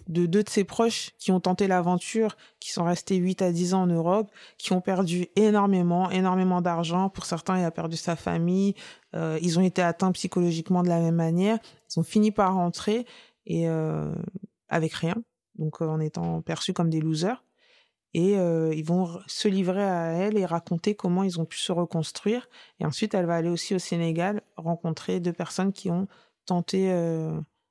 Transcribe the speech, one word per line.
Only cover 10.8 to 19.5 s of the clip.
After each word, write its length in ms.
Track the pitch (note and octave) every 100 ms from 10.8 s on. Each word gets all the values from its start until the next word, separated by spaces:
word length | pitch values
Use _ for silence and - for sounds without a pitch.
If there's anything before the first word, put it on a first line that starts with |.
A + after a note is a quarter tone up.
de 40 | F3
la 140 | E3+
même 140 | E3 E3+
manière. 440 | E3 E3+ G3+ A3+ - - -
Ils 60 | -
ont 40 |
fini 280 | E3 G#3+ G#3+
par 220 | G#3 F#3+
rentrer 520 | F#3+ F3 - - A3+ A#3+ - - _ -
et, 220 | E3 E3
euh, 480 | D#3+ D#3 D#3 D3+ - - F#3 - _ -
avec 240 | E3+ D#3+
rien, 220 | - E3 A3+ - _ _ -
donc, 260 | D#3 -
euh, 40 | D#3+
en 100 | D#3
étant 420 | D#3 E3+ E3+ E3
perçus 300 | D#3+ D#3+ -
comme 180 | F3+ E3
des 120 | D#3+
losers. 420 | D#3+ D#3 F#3 B3+ _ _ _ _ _ _ _
Et, 240 | E3 F#3 G3+
euh, 340 | F3 E3 D#3+
ils 120 | D#3 D#3
vont 180 | F3
r-, 180 | F3 F3 -
se 220 | -
livrer 340 | G#3+